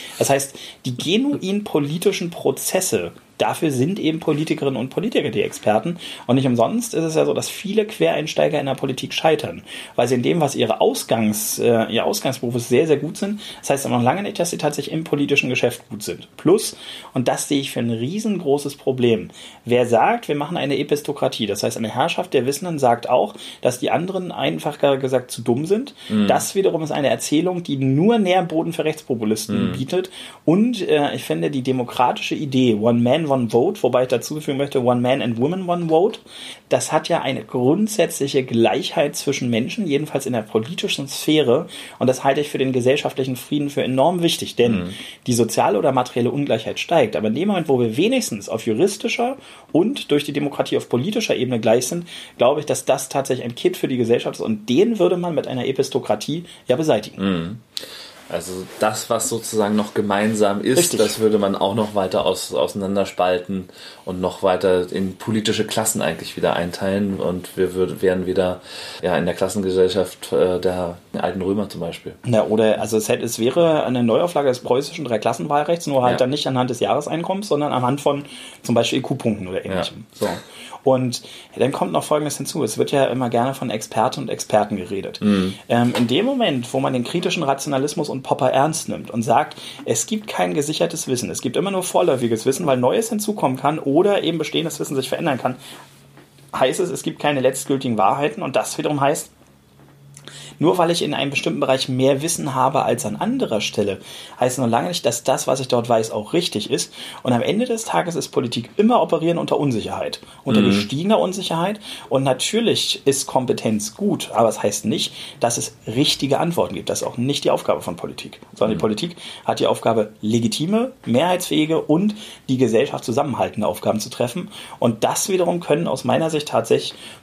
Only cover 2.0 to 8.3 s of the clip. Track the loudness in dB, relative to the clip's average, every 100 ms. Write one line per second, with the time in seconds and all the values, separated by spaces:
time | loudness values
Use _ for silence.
2 | 0 0 -4 -2 -2 -2 -2 -2 0 -2
3 | -2 -8 -20 _ -2 0 0 2 0 0
4 | -2 -2 -2 -2 0 -2 -2 -2 -4 -4
5 | -2 -2 -2 -2 -2 -2 0 2 0 -6
6 | -12 -14 0 2 4 2 2 2 -2 -2
7 | 0 2 2 0 -4 -8 -2 0 -2 0
8 | 0 0 -2